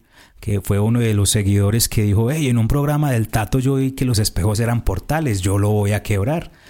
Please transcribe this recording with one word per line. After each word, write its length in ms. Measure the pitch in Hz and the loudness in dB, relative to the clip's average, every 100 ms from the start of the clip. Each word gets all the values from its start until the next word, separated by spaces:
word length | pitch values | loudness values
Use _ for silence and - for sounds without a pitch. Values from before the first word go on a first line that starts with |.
| _ - - - | _ -20 -20 -12
que 220 | - 104 | -4 -4
fue 180 | - 101 | 0 0
uno 200 | 107 120 | 2 2
de 140 | 113 | 2
los 160 | 101 98 | 2 2
seguidores 600 | 110 98 101 101 117 - | 2 2 2 2 0 0
que 140 | - | 0
dijo, 280 | 104 101 117 | 2 2 0
"Hey, 160 | 156 135 | 0 0
en 100 | 117 | 0
un 120 | 113 | 2
programa 420 | 143 143 147 147 | 0 0 0 0
del 160 | 117 104 | 0 0
Tato 320 | 110 104 131 | -2 0 0
yo 160 | 131 135 | 0 0
vi 160 | 135 | -2
que 140 | 131 127 | -2 -2
los 140 | 110 | 0
espejos 400 | 107 - 98 104 | 0 0 0 0
eran 220 | 117 117 - | 0 0 0
portales, 560 | 92 - 151 147 95 | -4 -4 -2 0 -2
yo 160 | 95 98 | 0 0
lo 120 | 104 | 2
voy 200 | 107 101 | 2 0
a 100 | 104 | -2
quebrar". 500 | - 101 110 165 - - - | -2 -2 0 -2 -6 -20 -20